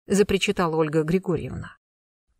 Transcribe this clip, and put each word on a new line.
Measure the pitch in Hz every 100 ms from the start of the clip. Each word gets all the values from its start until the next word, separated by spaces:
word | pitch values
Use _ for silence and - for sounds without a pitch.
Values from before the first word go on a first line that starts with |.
| -
запричитала | 196 208 196 - 196 175 160
Ольга | 156 156
Григорьевна. | 156 185 185 160 - - - - _ _ _ _ _